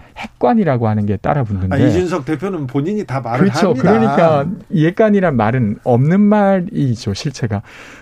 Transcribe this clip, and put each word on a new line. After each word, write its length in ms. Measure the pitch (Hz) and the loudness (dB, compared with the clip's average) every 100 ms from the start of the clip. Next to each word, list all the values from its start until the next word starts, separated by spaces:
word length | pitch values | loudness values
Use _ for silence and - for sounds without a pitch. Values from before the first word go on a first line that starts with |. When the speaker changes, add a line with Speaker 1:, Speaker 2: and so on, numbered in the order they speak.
| - - | -8 -16
Speaker 1:
핵관이라고 720 | - - 240 233 165 127 113 | -16 -2 0 2 2 0 0
하는 180 | 107 104 | 0 -2
게 100 | 95 | -2
따라붙는데 580 | 147 147 107 95 92 - | 0 0 0 -2 -2 2
Speaker 2:
아, 40 | |
이준석 460 | - 180 180 170 131 | 2 2 0 -4 -4
대표는 420 | 151 202 180 131 | -4 -4 -6 -4
본인이 360 | 143 156 214 | -4 -2 -4
다 160 | 160 135 | -4 -6
말을 260 | 117 123 196 | -4 0 0
Speaker 1:
그렇죠. 200 | 160 180 | 2 0
Speaker 2:
합니다. 220 | 165 180 | 2 2
Speaker 1:
그러니까 540 | 226 226 - 165 147 151 214 - | 2 2 2 2 2 -2 -8 -6
이핵관이란 680 | 165 160 196 214 202 180 123 | -2 0 2 2 2 2 0
말은 440 | 107 127 104 - | 0 0 -2 -2
없는 380 | 127 120 143 190 | 0 2 4 4
말이죠, 920 | 208 214 196 190 175 - 139 107 107 98 | 4 4 2 0 -2 -2 -2 -2 -4 -6
실체가. 480 | 147 - 113 101 - - - - | -6 -6 -4 -6 -8 -20 -20 -20